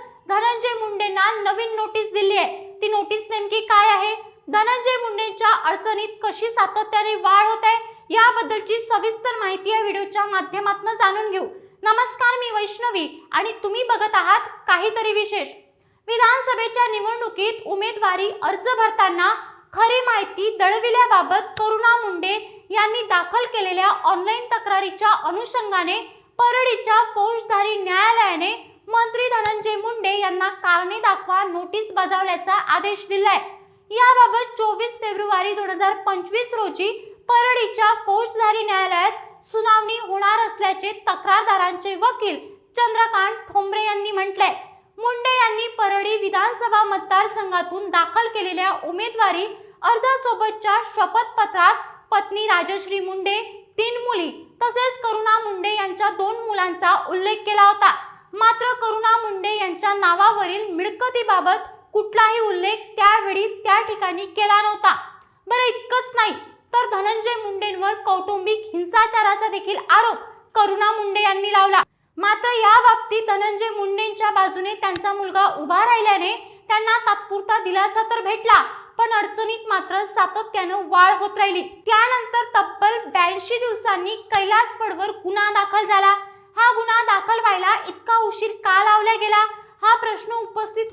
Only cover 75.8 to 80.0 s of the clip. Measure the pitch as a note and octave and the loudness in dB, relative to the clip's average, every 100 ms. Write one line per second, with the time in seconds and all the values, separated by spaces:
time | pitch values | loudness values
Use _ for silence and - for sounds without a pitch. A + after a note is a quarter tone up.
75.8 | A#4 A#4 G#4+ G4 F4+ A4+ - - - G#4+ | 4 2 2 2 0 -6 -12 -20 -2 0
76.8 | A4+ A4+ A4+ G4+ - G4 G#4 A4 F#4 F#4 | 2 0 0 -2 -4 -8 0 0 0 0
77.8 | G4+ A4 A4 A#4 F#4+ A4 A4 F#4+ - - | 0 0 -2 -2 -2 -2 4 4 4 -8
78.8 | - - A4+ A4 F#4 - A4 A4+ A4 F#4+ | -10 -2 0 0 -2 -6 -6 -6 -2 -4
79.8 | F#4 F#4+ | -2 -4